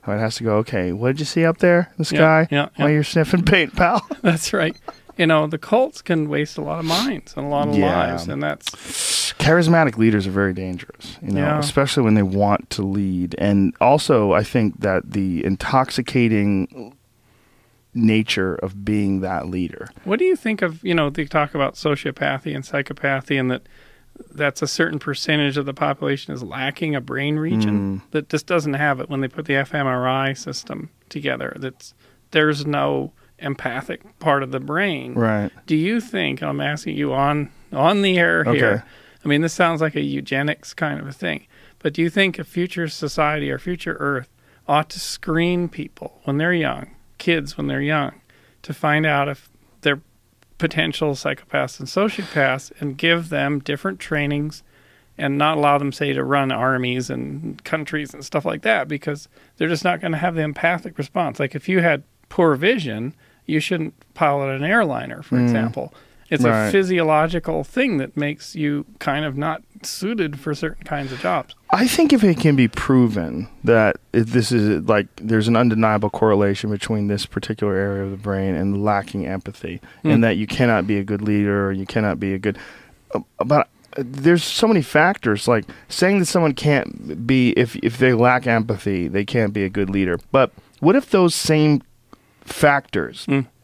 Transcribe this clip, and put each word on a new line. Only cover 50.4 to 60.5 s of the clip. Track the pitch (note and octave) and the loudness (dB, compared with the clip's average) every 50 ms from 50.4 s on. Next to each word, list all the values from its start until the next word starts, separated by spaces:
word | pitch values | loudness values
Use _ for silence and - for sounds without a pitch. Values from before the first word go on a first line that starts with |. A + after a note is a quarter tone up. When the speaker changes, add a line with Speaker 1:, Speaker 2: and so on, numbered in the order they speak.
| _ _ _ - | _ _ _ -4
Speaker 2:
potential | E3+ D#3 - D#3+ D#3+ E3 C#3+ - D#3+ D3+ | -4 -2 -2 -2 -2 -2 -2 -2 -2 -2
psychopaths | C#3 C3 - D3 C#3 - - _ - - C3+ C3 - - | -4 -2 -4 -6 -6 -6 -10 _ -4 -2 -2 -4 -8 -14
and | C3+ C3 | -14 -6
sociopaths | - F#3 G3+ A3 G3+ - F#3+ - - D3+ C#3 C3+ C3 C#3 - - - - | -2 -2 -2 -2 -2 -6 -10 -6 0 2 2 2 2 0 -4 -12 -14 -8
and | D3+ D3 C3+ C#3 | -8 -8 -6 -2
give | - E3 E3+ E3+ E3+ D#3+ | 2 2 2 2 0 -4
them | D#3+ C#3+ C#3 C#3 D3 C#3+ | -4 -2 -2 -2 -2 -4
different | C#3 - C#3+ C#3+ - F#3+ F#3+ F#3 | -4 -4 -6 -4 -4 -6 -8 -8
trainings | - - D#3+ D3 C#3+ C#3+ D3 C#3+ D3 D#3 - - _ _ _ _ _ _ _ _ _ _ _ - | -8 -6 -4 -2 -2 -2 -2 -2 -4 -6 -8 -12 _ _ _ _ _ _ _ _ _ _ _ -6
and | D3+ C#3 C#3 C#3+ | -4 -2 0 2
not | D3 D3+ D#3+ D3+ | 2 2 2 2
allow | D3 D3 C#3+ C#3+ | 4 4 4 2
them, | C#3+ C#3+ C3+ | 0 -2 -4
say, | - D3 C#3+ | -4 -4 -2
to | C3+ C3+ C3+ | -2 -2 -2
run | C3 C#3 C#3+ C3+ C3 | 0 0 0 0 0
armies | C3 A2 A#2+ C3 C3 B2+ B2+ B2 B2 B2+ B2+ - | -2 0 0 0 0 0 -2 -2 -2 -4 -4 -6
and | C3+ B2 B2 C#3+ C#3+ C#3+ D#3+ - - - _ | -6 -8 -8 -8 -10 -10 -10 -10 -12 -12 _
countries | - - D#3+ D3+ - - D3+ D3 C3+ - | -4 -4 -4 -4 -4 -6 -8 -8 -8 -14
and | D3+ C#3 | -18 -16
stuff | - - D3+ C#3 | -6 -6 -4 -2
like | E3+ E3 D3+ - | -2 -6 -2 0
that, | A3 A3 F#3+ B2+ D3+ | 2 2 2 0 -4
because | D3+ C#3+ - - C#3+ D3 - _ _ - - _ _ _ | -6 -8 -6 -6 -8 -8 -10 _ _ -20 -20 _ _ _
they're | E3 D#3+ | -2 -2
just | E3+ D3+ - | -2 0 0
not | F3+ F3 E3 | -2 -2 0
gonna | F3+ F3 D#3+ D3+ | -4 -4 -4 -2
have | E3+ F3 E3+ | -2 -2 -2
the | E3 | -2
empathic | D#3 D3+ | -4 -4